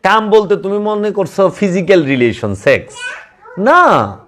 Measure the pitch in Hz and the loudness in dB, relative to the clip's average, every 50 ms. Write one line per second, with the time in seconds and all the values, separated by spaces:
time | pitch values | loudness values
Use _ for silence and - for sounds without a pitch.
0 | - 190 202 220 214 214 202 220 208 175 202 175 156 196 202 208 208 214 214 208 | 0 2 0 0 2 4 2 2 4 2 -2 -2 -2 -6 -6 -4 -4 -4 -4 -2
1 | 208 214 202 202 190 - - - 196 185 - - 208 196 175 196 180 156 196 180 | -4 -4 -2 -4 -4 -4 -2 0 0 0 0 -2 -4 -2 -2 -2 2 2 2 2
2 | 156 131 139 127 120 117 101 - - 104 98 95 - - 131 101 - - - 480 | 2 0 0 0 0 0 -2 -4 -6 -6 -6 -2 0 0 0 0 -2 -10 -18 -16
3 | 494 - - - - _ _ _ _ - - - 196 247 311 359 359 285 196 139 | -14 -14 -14 -16 -20 _ _ _ _ -18 -8 -2 0 2 4 4 4 4 4 2
4 | 110 95 98 - - | 0 -2 -6 -14 -20